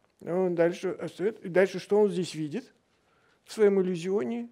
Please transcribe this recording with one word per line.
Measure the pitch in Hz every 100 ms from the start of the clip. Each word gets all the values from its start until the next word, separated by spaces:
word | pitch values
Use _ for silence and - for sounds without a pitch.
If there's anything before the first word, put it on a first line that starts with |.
| _ _
Ну, | - 180 185
он | 170
дальше | 170 196 185
остаёт-, | 151 175 - 196 220
и | 196
дальше | 175 190 185
что | - 202
он | 208
здесь | 180 165 156
видит? | 151 196 - _ _ _ _ _ _ _ _
В |
своём | 220 202 196
иллюзионе | 180 175 185 196 240 240 240